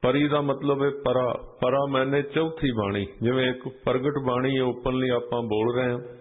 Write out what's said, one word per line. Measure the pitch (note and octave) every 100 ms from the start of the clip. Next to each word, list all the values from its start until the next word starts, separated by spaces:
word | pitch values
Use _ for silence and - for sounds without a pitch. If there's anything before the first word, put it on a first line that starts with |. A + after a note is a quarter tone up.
ਪਰੀ | B2 C3+ D3
ਦਾ | D3
ਮਤਲਬ | C#3+ C#3 C#3+ C#3
ਹੈ | C#3
ਪਰਾ, | C#3 B2+ B2+ B2 - - -
ਪਰਾ | B2+ C3+ C#3
ਮੈਨੇ | C3+ C3 C#3+
ਚੌਥੀ | C#3+ D3+ D#3+ D#3+ C#3+
ਬਾਣੀ, | A2+ G2+ G2+ G2 -
ਜਿਵੇਂ | A2+ C3 B2+
ਇੱਕ | B2 - -
ਪ੍ਰਗਟ | - B2+ C3+ D3 B2+
ਬਾਣੀ | B2 C3 C3+
ਓਪਨਲੀ | B2+ A#2+ B2 B2+ B2+
ਆਪਾਂ | A#2+ A#2+ A#2+
ਬੋਲ | A#2 G#2+ A2 A#2+
ਰਹੇ | B2+
ਹਾਂ | B2 B2 -